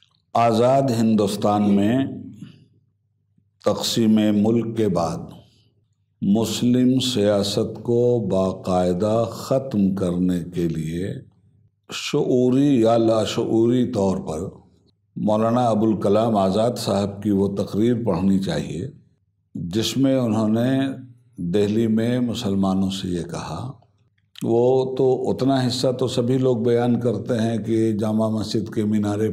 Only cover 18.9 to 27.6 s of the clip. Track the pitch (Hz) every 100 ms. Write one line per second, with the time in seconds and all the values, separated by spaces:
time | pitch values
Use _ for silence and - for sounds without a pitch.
18.9 | - _ _ _ _ _ - 87 101 107
19.9 | 127 135 135 120 107 107 110 123 135 135
20.9 | 131 - - _ - 87 101 101 110 117
21.9 | 110 117 123 120 104 98 98 95 95 95
22.9 | 95 92 87 82 80 - 78 127 - _
23.9 | _ _ _ _ - 117 117 123 131 131
24.9 | - 131 127 104 95 131 135 123 117 135
25.9 | 123 131 131 120 131 131 120 120 117 120
26.9 | 120 117 101 - 117 113 113